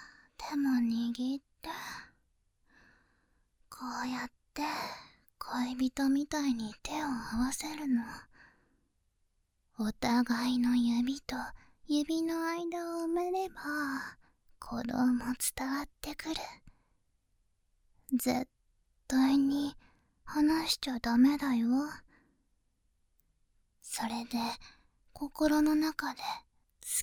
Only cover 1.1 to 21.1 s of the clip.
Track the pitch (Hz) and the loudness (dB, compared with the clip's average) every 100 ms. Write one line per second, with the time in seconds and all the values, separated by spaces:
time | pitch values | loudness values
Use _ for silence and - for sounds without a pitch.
1.1 | 240 254 277 - _ - 453 - - - | -2 -2 -4 -8 _ -12 -10 -10 -12 -16
2.1 | _ _ _ _ _ _ _ - _ _ | _ _ _ _ _ _ _ -20 _ _
3.1 | _ _ _ _ _ _ - 247 240 247 | _ _ _ _ _ _ -12 -8 -6 -4
4.1 | 247 240 - _ - 302 - - - - | -4 -6 -12 _ -6 -4 -4 -6 -10 -16
5.1 | _ _ _ - 254 247 254 262 - 277 | _ _ _ -6 -2 -2 0 0 2 2
6.1 | 277 294 302 285 233 214 - - 294 302 | 2 2 0 0 0 -2 -8 -8 -4 -2
7.1 | 247 220 220 254 277 311 302 294 240 233 | -4 -2 0 0 0 -6 -6 0 0 0
8.1 | - - - - _ _ _ _ _ _ | -10 -18 -20 -20 _ _ _ _ _ _
9.1 | _ _ _ _ _ _ - 214 - - | _ _ _ _ _ _ -4 -4 -2 2
10.1 | 240 240 233 247 247 247 247 233 233 247 | 4 4 2 2 2 4 4 4 4 2
11.1 | 277 - 254 - - - _ - 294 294 | -2 -6 -8 -8 -12 -20 _ -2 0 2
12.1 | 320 330 330 330 339 339 339 339 339 330 | 0 0 -2 -2 -4 -4 -6 -4 -4 0
13.1 | 339 359 381 381 - 285 302 285 269 - | 0 0 -2 -4 -6 -6 -4 -2 -4 -8
14.1 | - _ _ _ _ - 233 233 - 254 | -14 _ _ _ _ -10 -6 -4 2 4
15.1 | 247 233 254 - - 262 269 294 _ 302 | 2 0 -2 -4 -2 -2 -4 -4 _ -10
16.1 | 294 320 320 - - - - _ _ _ | -8 -6 -6 -6 -12 -20 -20 _ _ _
17.1 | _ _ _ _ _ _ _ _ _ - | _ _ _ _ _ _ _ _ _ -4
18.1 | 254 247 254 262 _ _ _ _ _ - | 0 0 0 -2 _ _ _ _ _ -2
19.1 | 262 262 277 277 285 285 - - _ _ | 4 4 6 4 2 -2 -6 -18 _ _
20.1 | _ - 302 302 320 320 - - 247 233 | _ -6 2 4 4 0 -4 -4 -4 2